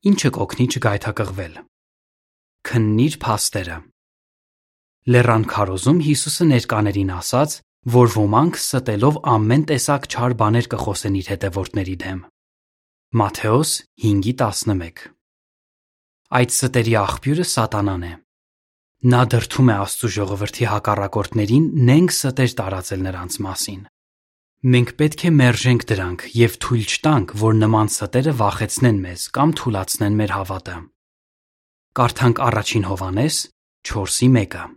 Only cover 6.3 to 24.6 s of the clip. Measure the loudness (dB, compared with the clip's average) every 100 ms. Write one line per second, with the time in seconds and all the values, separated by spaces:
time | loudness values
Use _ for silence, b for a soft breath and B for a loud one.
6.3 | 0 4 4 2 0 0 0 -2 -4 -2
7.3 | 0 0 -4 _ _ 2 6 6 4 2
8.3 | 2 2 -2 -4 -4 -2 2 2 2 0
9.3 | 2 4 2 2 -2 0 -2 -4 -4 -2
10.3 | 0 2 2 0 -4 -4 -4 -4 -4 -4
11.3 | -6 -4 -4 -6 -6 -6 -8 -8 -10 -14
12.3 | _ _ _ _ _ _ _ _ 0 0
13.3 | -2 2 2 2 -4 _ _ 0 2 0
14.3 | -2 -2 -2 -2 -2 -6 -16 -20 _ _
15.3 | _ _ _ _ _ _ _ _ _ _
16.3 | 0 2 0 0 0 2 2 0 -2 -4
17.3 | -2 -2 -2 -2 -2 -2 -4 -8 -14 _
18.3 | _ _ _ _ _ _ _ 2 4 4
19.3 | 0 0 2 4 4 -2 -4 -4 -4 -4
20.3 | -4 -8 -4 -2 -2 -2 -2 -2 -4 -2
21.3 | -2 2 2 2 4 6 6 4 0 -4
22.3 | 0 -2 -2 -6 -6 -6 -6 -6 -6 -10
23.3 | -8 -8 -8 -8 -10 -18 _ _ _ _
24.3 | _ _ _